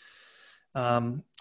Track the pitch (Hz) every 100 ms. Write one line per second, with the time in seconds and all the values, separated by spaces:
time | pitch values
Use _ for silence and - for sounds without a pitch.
0 | - - - - - - _ 131 123 120
1 | 117 135 - -